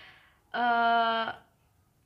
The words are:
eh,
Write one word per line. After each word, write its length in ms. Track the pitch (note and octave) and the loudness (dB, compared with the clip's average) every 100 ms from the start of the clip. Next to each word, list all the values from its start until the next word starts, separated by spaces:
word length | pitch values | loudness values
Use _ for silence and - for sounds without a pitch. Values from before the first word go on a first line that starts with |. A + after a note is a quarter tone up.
| - - _ _ _ | -20 -20 _ _ _
eh, 760 | A#3 A#3+ A#3 A#3 A#3 A3+ A3+ A3+ - - _ _ _ _ _ | -4 0 2 2 2 0 -2 -4 -10 -16 _ _ _ _ _